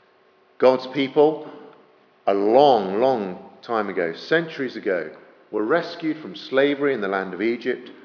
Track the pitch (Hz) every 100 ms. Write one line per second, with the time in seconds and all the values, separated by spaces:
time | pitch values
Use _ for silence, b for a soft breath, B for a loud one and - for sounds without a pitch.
0 | _ _ _ _ _ _ 123 131 - -
1 | 135 156 151 156 - - - - _ _
2 | _ _ - 101 101 123 147 117 95 101
3 | 131 123 95 90 - - - 113 104 92
4 | 85 82 - 160 165 - 127 110 104 90
5 | 78 - - - _ 107 110 165 - -
6 | 156 151 104 87 - 135 143 139 143 127
7 | 98 98 95 90 110 120 127 120 - B